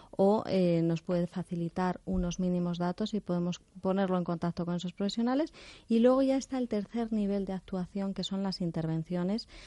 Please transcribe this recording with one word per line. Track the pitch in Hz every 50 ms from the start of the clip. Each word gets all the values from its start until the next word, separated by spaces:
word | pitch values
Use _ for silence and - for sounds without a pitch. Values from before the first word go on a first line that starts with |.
| - -
o, | - - 190 196 208 220 - -
eh, | - 190 185 175 170 165
nos | 165 165 165 160
puede | - - 180 175 175 175
facilitar | - 185 170 - 180 175 170 165 - - 185 185 175 - -
unos | - 190 185 180 175 170 -
mínimos | 185 180 180 175 175 175 175 170
datos | 175 175 180 - 214 214 -
y | 202
podemos | - - 180 175 175 175 175 - - _ - 185
ponerlo | - 190 190 196 196 185 185 180
en | 175
contacto | 170 175 170 - 170 170 - 175
con | 175 175
esos | 175 - 180 -
profesionales. | - 202 202 - 233 233 240 254 277 311 311 - - - - - - - -
Y | 226 226
luego | 226 247 254 262
ya | 269 262 262 269
está | - - 269 262
el | 247 233
tercer | - 208 196 - - 233 233 220
nivel | 226 214 208 196 202 202 196
de | 190 190
actuación, | 185 - - - 185 180 170 - 196 196 196 190
que | - 180
son | - 196 190 196
las | 190 175 -
intervenciones | 185 170 160 165 160 160 160 160 160 - 180 180 175 185 202 226 - - - - -